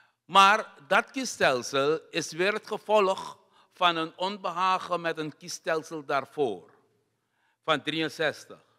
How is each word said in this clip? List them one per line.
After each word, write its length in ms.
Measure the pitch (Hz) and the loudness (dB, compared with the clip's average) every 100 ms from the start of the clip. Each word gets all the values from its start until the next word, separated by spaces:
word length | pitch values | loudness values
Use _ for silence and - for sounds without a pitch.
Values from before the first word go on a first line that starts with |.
| _ _ | _ _
Maar 480 | _ 190 196 214 185 - 139 | _ 6 8 6 0 -16 0
dat 220 | 202 - | 0 0
kiesstelsel 920 | 269 254 - 170 127 110 139 139 156 - | -8 -8 0 2 2 0 0 2 0 -4
is 220 | 170 - | -8 -6
weer 200 | 160 190 | -2 -2
het 140 | 214 - | -2 -6
gevolg 720 | 208 - 214 190 185 - - _ _ _ | -10 2 2 4 0 -6 -16 _ _ _
van 240 | - 180 165 | -2 0 0
een 160 | 160 - | -6 -4
onbehagen 840 | 185 202 190 170 185 185 - 175 | -6 -4 -8 -2 0 0 -2 -4
met 180 | 165 156 | -2 -6
een 180 | 156 - | -8 -10
kiesstelsel 680 | 175 - 175 160 - 160 | -16 -10 -4 -4 -4 -12
daarvoor, 680 | 139 143 - 151 127 90 - _ _ _ _ _ _ _ _ _ | -2 -4 -2 -4 -2 -2 -14 _ _ _ _ _ _ _ _ _
van 180 | - 147 | -2 -2
drieënzestig. 840 | 147 160 156 - 151 - - 92 _ | 0 -4 -4 -2 -4 -4 -16 -20 _